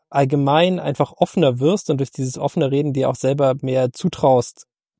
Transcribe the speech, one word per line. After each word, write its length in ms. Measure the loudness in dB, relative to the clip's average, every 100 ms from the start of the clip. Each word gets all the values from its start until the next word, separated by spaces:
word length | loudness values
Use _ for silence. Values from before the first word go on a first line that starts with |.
| _
allgemein 720 | -2 0 2 2 2 2 0
einfach 320 | -4 -4 -4 -2
offener 440 | -2 2 0 2
wirst 300 | 0 0 -2
und 80 | -2
durch 120 | -4
dieses 280 | -6 -8 -6
offene 320 | -4 -2 0
Reden 220 | 0 -2
dir 160 | 0 -2
auch 40 | -2
selber 380 | -2 0 0 0
mehr 320 | -2 0 0
zutraust, 720 | -2 -6 0 2 4 0 -8 -20 _ _ _